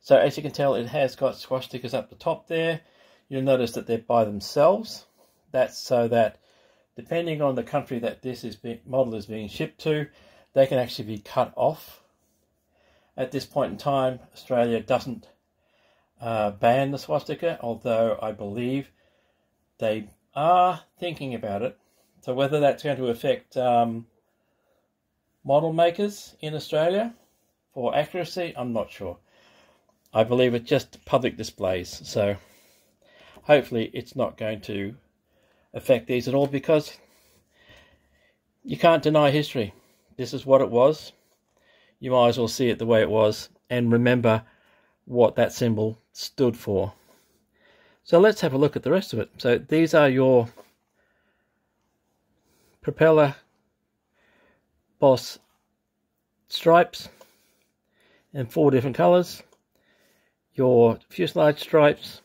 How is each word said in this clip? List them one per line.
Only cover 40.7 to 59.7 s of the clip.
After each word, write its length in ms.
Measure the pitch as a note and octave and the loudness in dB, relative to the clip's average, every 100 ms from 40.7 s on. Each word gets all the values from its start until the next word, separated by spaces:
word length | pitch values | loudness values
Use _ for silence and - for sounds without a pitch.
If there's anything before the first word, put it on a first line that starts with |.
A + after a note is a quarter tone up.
| A#2 C3+ D#3 - _ _ _ _ _ _ _ _ _ | 4 4 2 -10 _ _ _ _ _ _ _ _ _
You 100 | C3 | 0
might 200 | B2+ A#2+ | 4 4
as 100 | A#2+ | 2
well 80 | A2+ | -2
see 220 | - B2 | 0 -2
it 100 | A2 | 0
the 80 | A#2 | 2
way 140 | A2+ | 2
it 80 | G2 | 4
was 400 | G#2+ G#2+ G#2+ - _ _ | 2 2 0 -12 _ _
and 220 | B2 A#2+ | -2 2
remember 520 | A#2 B2 B2 A#2 A2+ - _ _ _ _ _ - | 2 4 2 2 0 -2 _ _ _ _ _ -8
what 300 | B2 A2+ - | 2 2 4
that 180 | A2 | -2
symbol 460 | - B2 G#2+ A2 A2+ _ | 0 -2 0 -2 -6 _
stood 460 | - - - B2+ G#2+ | -16 -16 0 0 0
for. 340 | - G2 F#2+ - _ _ _ _ _ _ _ _ _ _ | -4 -2 -2 -8 _ _ _ _ _ _ _ _ _ _
So 160 | - E3+ | 2 6
let's 220 | G#3 G#3+ | 6 4
have 120 | E3+ | -2
a 40 | C3+ | 2
look 180 | C#3+ C3 | 0 0
at 60 | |
the 80 | B2+ | -2
rest 240 | F3+ - | -2 -2
of 60 | A2+ | -8
it. 100 | - - | -8 -4
So 220 | C3 A#2+ | 0 0
these 340 | - D#3+ E3 | 0 0 4
are 160 | E3 C#3+ | 4 4
your 400 | C3 C3 B2+ A#2 - - _ _ _ _ _ _ _ _ _ _ _ _ _ _ _ _ _ _ _ _ _ | 4 4 4 2 -8 -20 _ _ _ _ _ _ _ _ _ _ _ _ _ _ _ _ _ _ _ _ _
propeller 540 | - - D#3 D#3 D3 - _ _ _ _ _ _ _ _ _ _ _ _ _ _ _ _ | -10 2 4 6 4 0 _ _ _ _ _ _ _ _ _ _ _ _ _ _ _ _
boss 380 | C#3+ B2+ - - _ _ _ _ _ _ _ _ _ _ _ | 4 4 0 -18 _ _ _ _ _ _ _ _ _ _ _
stripes 600 | - E3 E3+ E3+ - - _ - _ _ _ _ _ _ _ _ _ _ | -2 4 4 4 -4 -20 _ -20 _ _ _ _ _ _ _ _ _ _
in 140 | D3 A#2+ | -10 -6
four 240 | - D3 | 2 4
different 240 | C3 C3 A#2+ | 4 0 2
colours, 480 | F3 F3+ F3 - - _ _ | 4 4 2 -10 -20 _ _